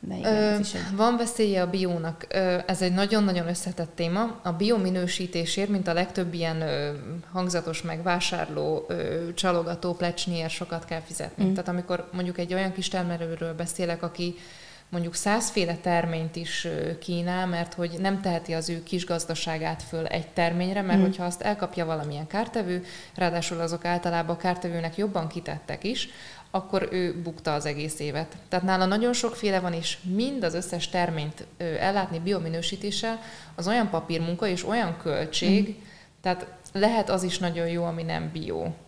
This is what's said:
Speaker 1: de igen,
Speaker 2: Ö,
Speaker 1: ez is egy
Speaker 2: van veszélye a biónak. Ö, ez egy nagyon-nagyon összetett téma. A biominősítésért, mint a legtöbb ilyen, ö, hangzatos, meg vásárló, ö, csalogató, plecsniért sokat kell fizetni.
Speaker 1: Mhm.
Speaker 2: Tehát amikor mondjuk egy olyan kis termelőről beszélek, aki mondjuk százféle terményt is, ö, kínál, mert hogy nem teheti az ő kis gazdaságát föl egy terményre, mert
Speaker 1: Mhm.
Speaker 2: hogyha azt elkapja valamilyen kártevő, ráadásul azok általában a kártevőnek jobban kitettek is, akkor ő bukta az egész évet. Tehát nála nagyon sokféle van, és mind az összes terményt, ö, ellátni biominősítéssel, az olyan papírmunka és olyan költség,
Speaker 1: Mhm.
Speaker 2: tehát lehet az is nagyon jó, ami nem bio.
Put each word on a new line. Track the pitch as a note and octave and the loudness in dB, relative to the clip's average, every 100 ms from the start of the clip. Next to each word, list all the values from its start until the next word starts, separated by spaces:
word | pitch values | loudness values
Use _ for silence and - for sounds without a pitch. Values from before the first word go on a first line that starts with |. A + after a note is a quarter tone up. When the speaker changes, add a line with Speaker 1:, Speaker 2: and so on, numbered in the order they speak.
Speaker 1:
de | - F#3+ | -6 -2
igen, | A3 G#3+ | 2 4
Speaker 2:
Ö, | G#3+ | 4
Speaker 1:
ez | G#3 | 4
is | G3+ | 0
egy | F#3 F3 G3 | -2 -4 4
Speaker 2:
van | A3+ A#3+ | 4 4
veszélye | A#3 - G#3+ F#3+ | 0 2 4 4
a | F3+ | 2
biónak. | F#3+ F#3 E3+ D#3+ D#3+ - | 2 2 0 -2 -6 -4
Ö, | - F#3 F3+ - | 2 4 2 2
ez | F#3 | 0
egy | F#3 | 2
nagyon-nagyon | F3+ G3+ G#3+ G3+ F3+ E3 | 4 4 4 4 2 0
összetett | F3 - F3+ E3 | -2 -2 -4 -6
téma. | - E3+ F3+ A3+ A3 | -2 0 2 0 -2
A | F3+ | -4
biominősítésért, | E3+ G3+ A#3 F#3 F#3 F3 - F3+ F3 E3 - G3+ | 2 4 4 4 2 0 0 -2 -2 -2 0 2
mint | G3+ F3+ | 2 2
a | |
legtöbb | E3+ F#3 - F3+ | 2 0 0 -2
ilyen, | E3 E3 D#3+ | 0 -2 0
ö, | D#3+ C#3+ D3 D3 C#3 E3+ E3 | 0 0 -2 -4 -8 -10 -6
hangzatos, | F3+ F3+ F3 E3 D#3+ | -2 0 0 -2 -4
meg | E3 D#3+ | -4 -4
vásárló, | F3 F3 F3+ F3 D#3 D3+ D3+ D#3 - | 0 2 2 0 -2 0 2 0 0
ö, | F3 E3 D#3+ E3+ | -2 0 -2 -2
csalogató, | F3 F#3 F3 E3 E3+ F3+ | 0 2 2 2 -2 -2
plecsniért | F3 F3 E3+ - E3+ D#3+ | 0 -2 -2 -2 -2 -2
sokat | - F3 E3 | -4 -4 -6
kell | E3 E3 D#3+ | -4 -6 -6
fizetni. | E3 D3+ - | -8 -8 0
Speaker 1:
Mhm. | G3 | 2
Speaker 2:
Tehát | F#3+ F3+ | 2 0
amikor | F3+ F3+ F3 E3+ | -2 -2 -4 -4
mondjuk | F3+ F3+ F3+ | -4 -4 -2
egy | F3 | -2
olyan | F3+ F#3+ | 0 0
kis | F#3 F#3 | -2 -2
termelőről | F#3+ F3 E3+ E3 D#3+ E3 | -2 -2 -2 -4 -4 -4
beszélek, | E3 E3+ - F3 E3+ | -4 -4 -2 -2 0
aki | E3+ E3+ F3 F3 - - - - - | -4 -2 -4 -4 -12 -18 -20 -20 -8
mondjuk | F3 E3+ | -4 -2
százféle | E3+ - G#3+ A#3 - E3+ E3+ | 0 2 4 2 0 0 0
terményt | F3+ E3+ E3+ E3 D#3+ E3 | 2 4 4 0 -2 -4
is, | E3 - | -6 -4
ö, | E3+ D#3 D#3+ E3 | -2 -2 -2 -4
kínál, | - F3 F3 F3+ F#3 | -2 -2 0 0 0
mert | E3+ E3+ | 0 -2
hogy | - F3 E3+ | -2 -4 0
nem | F#3+ G3 | 0 2
teheti | G3 E3+ E3+ | 2 0 0
az | E3 E3 | -2 -2
ő | E3+ | -4
kis | E3 F#3 F3 | -2 -2 0
gazdaságát | E3+ E3 E3 - D#3+ D#3+ D#3+ | -2 -2 -4 -2 -2 -2 -4
föl | - E3 D#3+ | -4 -4 -2
egy | - D#3+ | -2 -2
terményre, | - E3+ E3+ F3+ G3 | 2 2 4 2 0
mert | F#3+ G3 | 4 6
Speaker 1:
Mhm. | F#3+ | 6
Speaker 2:
hogyha | F#3+ | 4
azt | F3 F3 | -2 0
elkapja | - G#3 F3 - | 0 0 -2 -2
valamilyen | E3 D#3+ D3+ C#3+ D#3 | -2 -2 -2 -6 -4
kártevő, | G3 A#3 A#3 F#3 F3+ F3+ - - | -4 -2 -2 0 -2 -4 -14 -12
ráadásul | - F3+ E3+ E3 E3+ | 0 2 2 -2 -2
azok | E3 E3 | -2 -2
általában | F3 F3 F3 E3+ E3 F3 | 0 0 2 0 0 0
a | |
kártevőnek | F3+ F3+ F3+ E3+ E3 D#3+ | 0 0 0 -2 -2 0
jobban | G#3 F#3+ D#3+ | 0 0 -2
kitettek | E3+ - D#3 - - | -4 -6 -8 -8 -6
is, | G3 C4 - - - - - | -2 -2 -4 -8 -16 -18 -4
akkor | F#3+ F#3 G3 - | -4 0 0 0
ő | F#3 F3+ E3+ | 0 0 0
bukta | E3+ E3 - | -4 -4 -2
az | D3 D3+ | 0 0
egész | D3 D#3 D#3 | -2 -4 -4
évet. | D3 C#3 E3 - - | -2 -2 -4 -8 -2
Tehát | F3+ | 0
nála | F#3 F#3 | 4 4
nagyon | F#3 G#3 A#3+ | 6 4 4
sokféle | A#3+ A#3 A3+ G#3 F#3+ | 2 0 0 2 2
van, | F3+ | 2
és | E3+ E3+ - | -2 -2 -4
mind | F3+ F#3+ B3 C#4 | -2 0 2 2
az | F3+ | 0
összes | E3 F3+ F3 - | 0 -2 -4 0
terményt, | F3+ F3 D#3+ D3+ D#3 - - | 2 2 0 -4 -6 -14 -6
ö, | |
ellátni | E3+ D#3 F#3+ G3+ F#3+ E3 | -4 0 2 2 0 -2
biominősítéssel, | E3+ G3 E3 E3 E3+ F#3+ G3+ - A3+ A3+ - - - | 0 0 0 -2 -2 -4 -4 -2 -2 -4 -8 -16 -16
az | - E3+ | -4 2
olyan | A#3 G#3+ | 4 4
papírmunka | E3 D#3+ E3 E3 E3+ G#3+ | 0 0 0 0 0 0
és | F3+ - | 0 0
olyan | A3+ G3 E3 | 0 0 0
költség, | E3+ C#3+ D#3 - G#3 G3 G#3 | -2 0 0 0 6 6 6
Speaker 1:
Mhm. | - - - - _ | -2 -12 -20 -20 _
Speaker 2:
tehát | F#3 F3+ - - - | -2 -2 -4 -14 -8
lehet | G3 G#3+ A#3 G3 | 2 4 4 2
az | F#3+ | 2
is | F3+ F3 | 0 0
nagyon | F3+ E3+ E3+ | 0 0 0
jó, | E3+ | 0
ami | E3+ E3 | 0 -2
nem | E3 D#3+ D#3+ | -2 -2 -2
bio. | D#3+ D#3 B2 E3+ D#3+ | -4 -4 -2 -2 -4